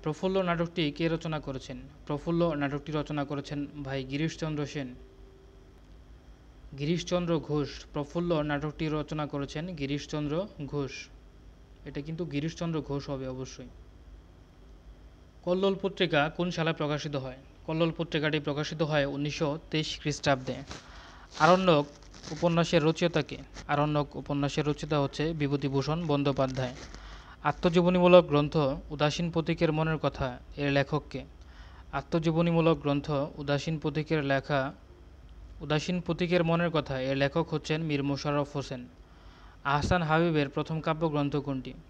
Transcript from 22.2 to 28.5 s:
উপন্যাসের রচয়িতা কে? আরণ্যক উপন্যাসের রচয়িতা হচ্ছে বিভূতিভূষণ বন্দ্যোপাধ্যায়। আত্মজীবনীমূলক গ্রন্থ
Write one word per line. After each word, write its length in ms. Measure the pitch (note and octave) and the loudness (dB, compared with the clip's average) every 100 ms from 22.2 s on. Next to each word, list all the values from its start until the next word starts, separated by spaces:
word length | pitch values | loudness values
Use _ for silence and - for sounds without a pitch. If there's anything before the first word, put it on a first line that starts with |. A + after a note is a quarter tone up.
| - | -10
উপন্যাসের 540 | D#3 E3+ E3+ E3 E3+ | 0 2 4 4 4
রচয়িতা 380 | D3+ E3 E3+ D#3 | 4 4 2 2
কে? 140 | C#3+ C3 - - - | -2 -8 -12 -14 -2
আরণ্যক 480 | C#3+ D3+ D3 C#3+ - | 0 2 2 0 -6
উপন্যাসের 500 | C3+ C#3+ C#3+ D3 D3 | -4 0 0 0 0
রচয়িতা 340 | D3 D3+ D#3 | -2 0 0
হচ্ছে 320 | C#3 - D3+ | 0 0 -2
বিভূতিভূষণ 720 | E3 C#3+ C#3 C#3 C3+ C3+ D#3+ E3+ | 0 0 0 0 0 0 -2 2
বন্দ্যোপাধ্যায়। 680 | C#3+ C#3+ C3+ C3 C3 B2+ C3+ - - - - - - | 2 2 2 0 0 -6 -6 -14 -16 -16 -18 -18 -2
আত্মজীবনীমূলক 840 | D3 - F3+ E3+ F3 F3+ F3+ F3+ D#3 | -2 2 4 4 4 6 10 10 10
গ্রন্থ 300 | C#3+ D3 | 2 4